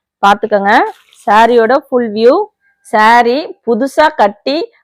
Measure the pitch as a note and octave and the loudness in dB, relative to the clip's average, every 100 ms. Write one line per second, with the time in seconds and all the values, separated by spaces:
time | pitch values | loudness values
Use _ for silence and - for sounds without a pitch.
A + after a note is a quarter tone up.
0 | _ - G3 G#3 G#3+ G#3 G3 B3+ G#4+ - | _ -2 0 0 -2 -2 0 0 -2 -8
1 | _ _ A3+ G#3 A#3 A#3+ A3 C4 - B3 | _ _ -2 2 2 2 2 -2 -2 -6
2 | A3+ G#3+ A#3 F4 G#4 _ _ _ - G#3+ | -4 0 2 0 -4 _ _ _ -6 0
3 | A3 A#3+ A#3 C4+ F4+ - A3+ A3+ C4+ D#4+ | 2 4 2 -2 -6 -10 -4 -4 -2 0
4 | D4+ - A#3 - C4+ D4+ A#4 _ | 0 0 -2 -2 -6 -6 -8 _